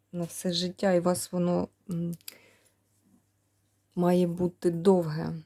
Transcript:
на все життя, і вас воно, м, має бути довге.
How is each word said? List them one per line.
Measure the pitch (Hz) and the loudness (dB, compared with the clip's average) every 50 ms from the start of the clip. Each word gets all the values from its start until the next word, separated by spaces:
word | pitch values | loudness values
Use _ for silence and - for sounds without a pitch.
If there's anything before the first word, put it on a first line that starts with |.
| _ _ | _ _
на | - 175 170 | -8 -8 -8
все | 165 - - - 185 175 | -8 -8 -8 -6 -4 -4
життя, | 170 180 180 180 - - 196 | -4 -4 -6 -4 -2 0 2
і | 185 175 | 2 2
вас | 170 185 180 175 - - | 2 2 0 0 -2 -6
воно, | - 180 175 175 175 175 175 - _ _ _ - | -4 -2 0 0 0 0 -2 -4 _ _ _ -8
м, | 180 170 170 170 170 - _ - - - _ _ _ _ _ _ _ _ _ _ _ _ _ _ _ _ _ _ _ _ _ _ _ _ _ _ _ _ _ _ - | -6 -4 -4 -6 -6 -8 _ -20 -20 -20 _ _ _ _ _ _ _ _ _ _ _ _ _ _ _ _ _ _ _ _ _ _ _ _ _ _ _ _ _ _ -4
має | 185 175 175 180 180 180 175 | 0 2 4 4 4 4 2
бути | 170 175 180 175 175 _ - 180 | 0 -2 -2 -4 -2 _ -2 0
довге. | 170 170 165 202 190 180 170 156 151 156 165 160 165 160 156 | 0 2 4 4 4 4 4 0 -4 -6 -6 -6 -8 -8 -12